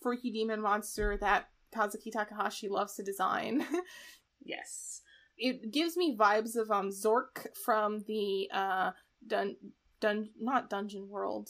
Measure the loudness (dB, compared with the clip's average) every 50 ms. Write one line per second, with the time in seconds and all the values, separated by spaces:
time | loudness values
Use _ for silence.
0 | -2 0 0 0 -2 -2 -2 0 0 0 0 0 2 2 2 2 0 -2 -2 0
1 | 0 0 0 2 4 4 4 4 2 -2 _ _ _ _ -2 -2 0 0 -2 -4
2 | -8 -6 -4 -2 -2 -2 -2 -2 -2 -2 -2 -4 -4 -2 0 0 0 -2 -4 -6
3 | -6 -6 -2 0 2 2 2 0 0 0 0 0 0 0 -2 -2 -2 -4 -10 -18
4 | -18 -20 -20 -20 _ _ _ _ -12 -10 -10 -10 -10 -12 -14 -12 -12 -12 -14 -14
5 | -16 _ -20 _ _ _ _ -2 0 0 0 0 -4 -2 0 2 2 2 2 2
6 | 2 2 4 6 6 6 6 6 2 0 0 -2 0 2 2 2 2 0 -2 0
7 | 2 4 4 4 2 0 -6 -12 -12 -10 -12 -6 0 2 2 4 4 2 0 -2
8 | -4 -4 -2 0 0 0 0 0 -2 -2 -2 -2 0 0 2 2 0 0 -2 -4
9 | -12 _ _ _ -8 -2 -2 0 0 -2 -4 -8 -12 -18 -20 _ _ _ _ _
10 | 0 0 0 0 -2 -6 -8 -6 -2 0 0 0 0 0 -4 -4 -4 -6 -8 -10
11 | -10 -8 -6 -4 -4 -4 -4 -6 -8 -10